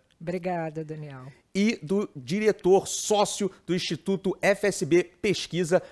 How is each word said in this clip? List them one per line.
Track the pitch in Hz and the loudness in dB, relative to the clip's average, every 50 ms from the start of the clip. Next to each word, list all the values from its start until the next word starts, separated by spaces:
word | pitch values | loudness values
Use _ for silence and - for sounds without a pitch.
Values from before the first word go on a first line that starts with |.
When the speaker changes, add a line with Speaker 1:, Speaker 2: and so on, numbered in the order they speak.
| _ _ _ _ | _ _ _ _
Speaker 1:
Obrigada, | 165 165 175 185 170 190 180 170 160 160 151 160 156 | -8 -8 -6 -6 -4 -4 -4 -4 -6 -6 -8 -10 -10
Daniel. | 151 156 151 151 147 135 131 127 139 - _ _ _ - | -10 -12 -14 -14 -16 -16 -16 -18 -20 -20 _ _ _ -2
Speaker 2:
E | 185 202 220 226 - - | 0 2 2 0 -2 -4
do | 143 190 202 208 - - | -2 -2 -2 -2 -4 -8
diretor | 139 123 120 175 214 214 214 190 - - 180 190 190 - | -12 -8 -4 -2 2 2 2 2 2 4 4 6 6 4
sócio | - - - - - 214 202 208 - - - 208 185 - _ _ | 0 -6 -6 -2 0 2 2 2 2 0 -2 -4 -4 -4 _ _
do | - 175 | -4 -2
Instituto | 180 - - 165 - - - 196 185 - 190 - - | -2 -2 -4 -6 -4 -2 -2 -2 0 -2 -4 -2 2
F | - 185 202 - - | 2 2 2 2 0
S | 202 - - 185 | -2 0 -2 0
B | 135 165 180 180 | 2 4 4 2
Pesquisa, | - _ _ - 208 - - - - 156 170 180 151 139 139 - - | 0 _ _ -2 0 0 -2 -4 -4 -4 -2 0 2 2 2 0 -2